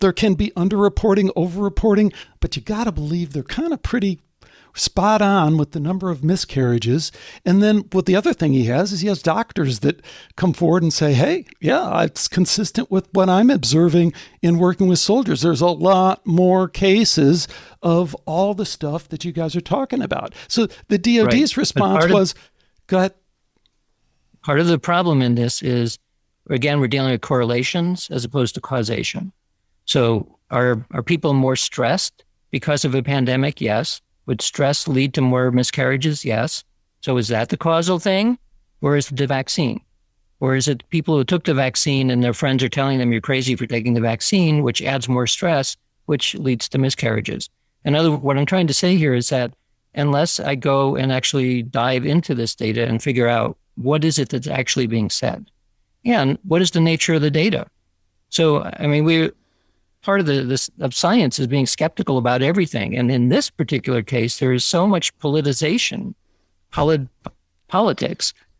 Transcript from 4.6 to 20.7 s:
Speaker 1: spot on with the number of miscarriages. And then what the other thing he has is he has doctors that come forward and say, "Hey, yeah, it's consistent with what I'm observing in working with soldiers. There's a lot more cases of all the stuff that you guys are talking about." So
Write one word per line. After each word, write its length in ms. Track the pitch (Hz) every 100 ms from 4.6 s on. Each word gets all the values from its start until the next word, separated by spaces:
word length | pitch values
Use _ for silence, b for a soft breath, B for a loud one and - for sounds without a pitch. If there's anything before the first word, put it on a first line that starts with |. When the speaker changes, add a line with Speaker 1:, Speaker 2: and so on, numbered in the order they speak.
| b
Speaker 1:
spot 480 | - - - 202 214
on 360 | 202 196 156 160
with 160 | -
the 80 | 120
number 300 | 147 185 185
of 120 | 147
miscarriages. 880 | 151 185 - 139 127 117 113 147 151 - B B
And 160 | 180 190
then 280 | 214 214 -
what 160 | 190 185
the 80 |
other 180 | 185 349
thing 200 | - 156
he 140 | 131 117
has 260 | 131 196
is 80 | 190
he 80 | 202
has 120 | 190
doctors 600 | 170 180 233 - 139 110
that 200 | 143 - - B B -
come 160 | 143
forward 320 | - 170 180
and 80 | 165
say, 200 | - 151
"Hey, 340 | 131 185 359 - -
yeah, 440 | 160 285 359 170
it's 240 | 160 - -
consistent 600 | - 180 - 208 - -
with 200 | 190 -
what 160 | 196 185
I'm 220 | 185 240
observing 600 | 262 117 156 170 170 170 - B B
in 160 | 170 170
working 280 | 180 180 185
with 140 | 180
soldiers. 420 | - 233 214 139
There's 180 | 165 139
a 60 | 175
lot 580 | 151 185 190 190 190
more 440 | - 170 180 185 180
cases 800 | - 196 202 220 - 139 170 - B B B
of 320 | 170 170 170 - -
all 280 | 160 202
the 100 | 202
stuff 440 | 202 - 147 160 -
that 160 | 160
you 80 | 175
guys 240 | 165 160 165
are 40 |
talking 420 | - - 269 254
about." 340 | 214 - - - B
So 220 | - 214